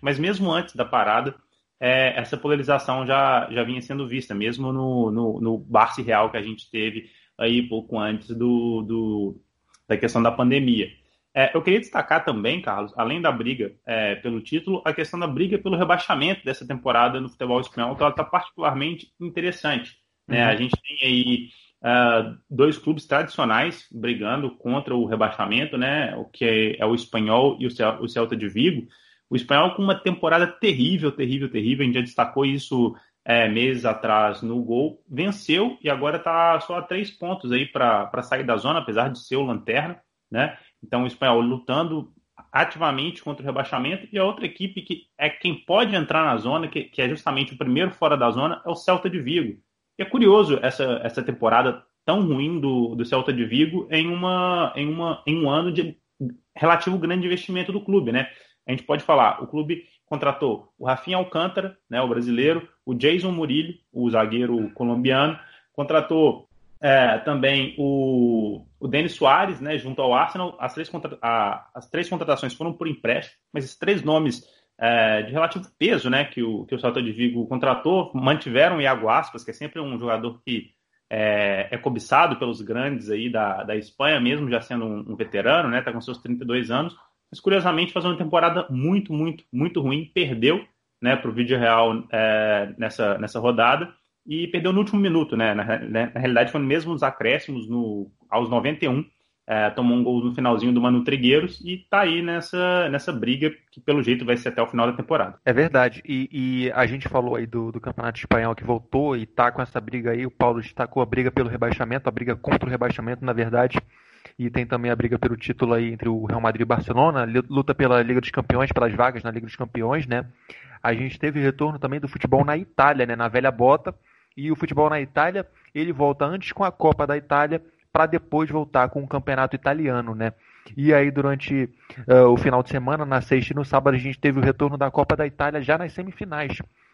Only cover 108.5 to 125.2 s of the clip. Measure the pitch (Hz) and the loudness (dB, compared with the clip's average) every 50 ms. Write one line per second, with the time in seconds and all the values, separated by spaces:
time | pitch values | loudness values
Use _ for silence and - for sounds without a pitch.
108.5 | 113 - 117 117 120 113 120 - - 131 147 147 135 117 110 - - - 123 120 | -2 -4 -2 -2 -2 -2 -2 -2 -2 0 0 0 -2 -4 -6 -4 0 2 2 2
109.5 | 120 - 123 - - 123 107 113 123 123 113 120 117 120 131 123 - - 123 120 | 2 -2 -6 -6 -6 -8 -8 -6 -8 -4 -2 -2 -2 -2 -4 -6 0 2 2 2
110.5 | 117 117 110 - - - 123 - - 135 123 117 123 127 123 127 - - 127 117 | 2 0 -4 -8 -4 -4 -4 -2 0 -2 0 0 0 0 0 0 0 0 0 0
111.5 | - 120 120 117 - - 127 113 123 135 - 131 107 117 123 123 117 120 - - | -2 -2 -2 -2 -2 -4 -4 -4 -4 -4 -4 -4 -4 -4 -4 -4 -4 -4 -2 -2
112.5 | - - - 131 127 120 120 120 - - 113 117 123 123 131 127 117 117 113 113 | -2 -2 -2 -2 -2 -2 -2 -2 -2 -4 -6 -8 -8 -6 -4 -4 -2 -2 -2 0
113.5 | 117 120 123 123 - - - _ _ _ _ _ _ _ - - _ - 123 117 | 2 2 2 2 0 -4 -8 _ _ _ _ _ _ _ -20 -18 _ -6 -6 -4
114.5 | 120 131 120 120 127 120 120 120 120 117 117 117 123 - - 120 117 113 - - | -4 -4 -4 -2 -4 -2 0 -2 0 0 0 0 0 0 -2 -2 -4 -4 -6 -6
115.5 | 120 - 127 117 117 117 117 117 117 113 - 117 113 110 110 107 113 117 113 113 | -2 -2 0 2 2 0 0 -2 -6 -4 -4 -2 -2 -2 -4 -4 -4 0 0 0
116.5 | 110 110 117 113 120 - - - 120 120 143 165 151 131 120 113 113 127 127 - | 0 0 2 2 2 0 0 0 2 4 4 4 4 0 -2 0 0 0 0 0
117.5 | 139 139 139 - 131 - 139 127 123 120 117 117 127 127 123 - - 135 123 - | 0 0 0 0 2 2 4 4 6 4 4 4 2 0 0 -2 -4 -4 -4 -2
118.5 | - 123 135 135 - 127 120 117 104 110 120 131 123 117 107 117 110 117 113 113 | 0 0 0 0 2 2 2 2 4 4 2 2 2 -2 -8 -6 -6 -6 -10 -10
119.5 | - - 127 113 - 117 113 117 139 160 143 123 123 123 127 123 - _ _ - | -8 -10 -10 -8 -4 -4 -2 -2 -2 -2 -2 -2 -4 -4 -4 -6 -14 _ _ -20
120.5 | - - - - - - - 117 117 113 131 131 - - - 151 147 151 139 139 | -20 -20 -20 -20 -12 -4 -2 -2 0 0 -2 -6 -6 -4 -4 -2 0 2 0 0
121.5 | 135 139 151 151 151 143 143 131 139 151 143 143 - - - 135 135 139 139 147 | 2 0 -2 -2 -2 -4 -4 -4 -4 -4 -6 -8 -8 -4 0 2 4 4 4 2
122.5 | 151 160 196 _ - - 135 143 147 131 123 120 117 117 117 113 110 123 131 135 | 0 -2 -4 _ 2 4 6 6 6 4 2 0 0 -2 0 0 2 2 2 2
123.5 | 120 110 120 131 143 156 - 185 - _ _ _ _ _ _ _ - 135 143 156 | 2 4 4 4 4 4 0 -6 -12 _ _ _ _ _ _ _ -14 -8 -4 -4
124.5 | 156 143 165 - 147 147 151 151 151 147 135 131 - 151 | -4 -2 -4 -4 0 2 2 2 2 -2 -4 -2 0 0